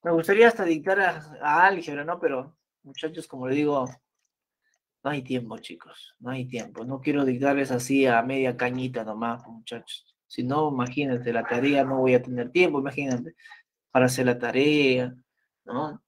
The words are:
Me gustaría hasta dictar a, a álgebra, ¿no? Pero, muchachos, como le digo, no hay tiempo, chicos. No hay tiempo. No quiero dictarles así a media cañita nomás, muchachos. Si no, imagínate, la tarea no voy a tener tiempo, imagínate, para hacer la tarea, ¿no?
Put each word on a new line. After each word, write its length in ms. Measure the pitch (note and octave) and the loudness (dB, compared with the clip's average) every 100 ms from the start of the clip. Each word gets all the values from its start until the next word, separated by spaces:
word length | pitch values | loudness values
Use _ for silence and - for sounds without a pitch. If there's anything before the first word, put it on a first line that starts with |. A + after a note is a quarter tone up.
Me 80 | E3+ | 2
gustaría 380 | E3 D#3+ G3+ A#3 | 0 2 6 6
hasta 160 | A3+ | 6
dictar 340 | F3+ D#3 F#3 G3 | 0 0 2 2
a, 220 | F#3 D#3 D3+ C#3+ | 2 -2 -14 -6
a 260 | D3 D#3 F#3+ | 0 6 4
álgebra, 360 | F#3 D3+ C#3+ | 4 -6 -8
¿no? 160 | D3+ E3+ | -6 -4
Pero, 380 | D#3+ C3 C3+ _ _ _ | -2 -4 -8 _ _ _
muchachos, 460 | C#3 C3+ D#3+ D#3+ - | -20 -10 -10 -10 -14
como 180 | C3 B2+ | -10 -2
le 80 | |
digo, 340 | C#3 D3 C#3+ B2+ - _ _ _ _ _ _ _ _ _ _ | 0 0 0 -4 -10 _ _ _ _ _ _ _ _ _ _
no 60 | C3+ | -6
hay 120 | D3 | -6
tiempo, 360 | B2+ B2+ A2+ A2 | -4 -4 -4 -12
chicos. 580 | - - - - - _ | -14 -18 -20 -20 -20 _
No 120 | A#2+ | -10
hay 160 | C3 B2+ | -8 -8
tiempo. 380 | A#2+ G#2+ - | -10 -10 -12
No 160 | A#2+ C3 | -10 -4
quiero 240 | D3+ C#3+ | -2 2
dictarles 460 | C3+ B2 C#3 C#3 C3+ | 0 2 0 2 0
así 360 | B2+ B2 C#3 C3 | -2 0 4 6
a 140 | A#2 | 4
media 340 | B2 C3+ C3 B2 | 2 0 -2 0
cañita 480 | B2 B2+ B2+ B2+ | -2 -2 -6 -6
nomás, 420 | A2 G#3+ A#2 A#2 B2 | -8 -6 -6 -6 -12
muchachos. 680 | A2+ - A#2 - - _ _ _ | -20 -14 -14 -14 -20 _ _ _
Si 160 | - | -8
no, 280 | B2 D3 D3+ | -2 0 0
imagínate, 600 | C3 B2 D3 C#3 B2 A#2+ | -2 -4 -2 -2 -2 -2
la 120 | A#2 | -2
tarea 400 | - A#2+ C#3 C#3 | -2 0 2 2
no 140 | C3+ C3+ | 2 2
voy 160 | C3 | 4
a 80 | B2 | 4
tener 280 | B2 B2 A#2+ | 2 -6 -2
tiempo, 300 | F3 F3+ C#3+ | 2 4 2
imagínate, 560 | C#3 C3 C#3 B2 D#3+ _ - - _ _ _ | -4 -6 -4 -4 -6 _ -20 -20 _ _ _
para 160 | C3 B2+ | 2 2
hacer 200 | B2+ B2+ | 2 0
la 120 | B2 | 0
tarea, 760 | A#2 B2 D3 D3+ C#3 B2+ B2+ B2+ _ _ _ _ | 0 2 4 4 4 2 -2 -8 _ _ _ _
¿no? 380 | - A#2+ D3+ A3 | -10 -6 -6 -10